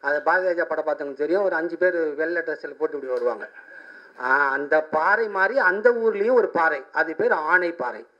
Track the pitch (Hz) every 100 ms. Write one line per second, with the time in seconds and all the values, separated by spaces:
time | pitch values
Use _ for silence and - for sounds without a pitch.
0 | 143 147 156 180 185 170 160 156 156 147
1 | 143 135 151 185 196 165 165 165 180 175
2 | 160 143 160 170 165 151 151 143 156 151
3 | 131 127 120 110 98 - - - - -
4 | - - 127 135 139 135 143 156 156 156
5 | 170 208 226 196 196 262 190 196 226 233
6 | 226 202 214 254 190 175 160 147 - -
7 | 160 160 226 190 156 175 175 165 123 110
8 | 117